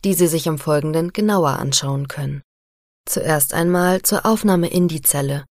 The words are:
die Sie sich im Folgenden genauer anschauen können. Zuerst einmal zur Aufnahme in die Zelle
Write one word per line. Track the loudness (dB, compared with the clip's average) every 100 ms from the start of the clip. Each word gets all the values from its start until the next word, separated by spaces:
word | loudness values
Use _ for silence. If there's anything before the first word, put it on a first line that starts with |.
die | 0 2
Sie | 2
sich | 2 -2
im | -4
Folgenden | 0 0 0 -2 -2
genauer | 0 0 2 2 0
anschauen | -2 -2 -2 -4 -6
können. | -6 -8 -8 -14 _ _ _ _ _ -8
Zuerst | -4 0 0 0
einmal | 0 2 2 2 2
zur | 0 0 0
Aufnahme | 2 2 2 2
in | 2 2
die | 0
Zelle | -2 -2 -2 -4 -8